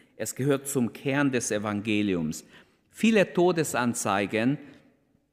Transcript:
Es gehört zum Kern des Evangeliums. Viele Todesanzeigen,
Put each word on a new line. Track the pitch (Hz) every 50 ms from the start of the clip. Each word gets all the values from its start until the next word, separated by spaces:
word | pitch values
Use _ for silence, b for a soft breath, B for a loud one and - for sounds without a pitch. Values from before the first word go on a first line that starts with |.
| B B B
Es | B 110 - -
gehört | - 127 143 139 135 139
zum | - - 131 117 104
Kern | - - - 139 135 147 143 135
des | 127 117 - -
Evangeliums. | 107 104 104 107 101 101 101 110 104 104 104 101 92 85 80 78 85 - - b b b b b b b b _
Viele | - - - 226 220 202 175 -
Todesanzeigen, | - 185 175 180 180 165 147 - - 117 123 120 113 - - 110 95 101 101 92 110 107 113 131 147 - - B B B B _ _ _ _ _ _ _ _ _